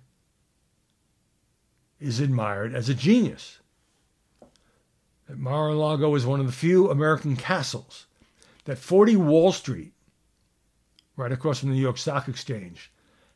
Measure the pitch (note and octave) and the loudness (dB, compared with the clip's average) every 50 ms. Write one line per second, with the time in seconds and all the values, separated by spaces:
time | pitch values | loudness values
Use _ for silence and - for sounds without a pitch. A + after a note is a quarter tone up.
0 | _ _ _ _ _ _ _ _ _ _ _ _ _ _ _ _ _ _ _ _ | _ _ _ _ _ _ _ _ _ _ _ _ _ _ _ _ _ _ _ _
1 | _ _ _ _ _ _ _ _ _ _ _ _ _ _ _ _ _ _ _ - | _ _ _ _ _ _ _ _ _ _ _ _ _ _ _ _ _ _ _ -10
2 | D3+ C#3 A2+ A#2 D3 C#3 C3 A#2 G#2+ G#2 G2+ G2 G#2+ A#2 B2+ B2+ A2+ B2+ C3+ - | -6 -4 -2 -2 0 0 0 0 0 -2 -2 -4 -4 -6 -6 -6 -4 -4 -4 0
3 | - F3 A3+ B3 G#3 C3 - - - - - _ _ _ _ _ _ _ _ _ | 2 4 4 4 4 0 -4 -8 -18 -20 -20 _ _ _ _ _ _ _ _ _
4 | _ _ _ _ _ _ _ _ - - _ _ _ _ _ _ _ _ _ _ | _ _ _ _ _ _ _ _ -20 -20 _ _ _ _ _ _ _ _ _ _
5 | _ _ _ _ _ - C3+ C3+ C#3 B2+ C#3 D3+ D#3 D3+ D3+ D3+ D3+ D3+ D#3 C#3+ | _ _ _ _ _ -20 -14 -10 -6 -4 -2 -2 -2 0 0 0 0 0 0 0
6 | D3+ D3+ D3 C#3+ A#2+ B2 C#3 C#3 C3+ B2+ B2+ - D#3+ E3+ F#3 F#3 F3+ - C#3 C#3 | 2 2 2 2 0 0 0 0 -2 -2 -4 -2 0 4 4 6 4 4 2 0
7 | D3+ D#3 D#3 C#3 - D3+ C3+ B2 - - F#3 F3 C3 - - - - - - - | 2 2 0 0 0 -4 -4 -4 -2 -2 -2 -2 -4 -6 -8 -10 -12 -16 -20 -20
8 | - _ _ _ _ _ _ _ _ _ _ _ - D3 C3+ B2+ - - F3 F#3+ | -20 _ _ _ _ _ _ _ _ _ _ _ -12 -12 -12 -10 -4 2 4 6
9 | G#3+ A3 A3+ G3 F3 D3 D3+ E3 E3 F#3+ F3 - - - B2 E2+ D#2 - - _ | 6 6 6 4 4 6 6 6 6 4 2 0 -4 -8 -10 -10 -10 -16 -20 _
10 | _ _ _ _ _ _ _ _ _ _ _ _ _ _ _ _ _ _ _ _ | _ _ _ _ _ _ _ _ _ _ _ _ _ _ _ _ _ _ _ _
11 | _ _ _ - C3 A#2+ C3 B2+ - D#3 C#3 - C#3 C#3 C3 C3 C3+ B2+ B2 - | _ _ _ -10 -8 -6 -6 -4 -2 -4 -4 -2 -2 -2 0 0 0 0 -2 -4
12 | - D#3 C#3+ C#3 - C3+ B2 - - - B2+ G#2+ F#2+ F2 E2+ - - - _ _ | -6 -6 -4 -6 -6 -6 -10 -10 -10 -10 -10 -10 -10 -14 -18 -20 -20 -20 _ _
13 | _ _ _ _ _ _ _ | _ _ _ _ _ _ _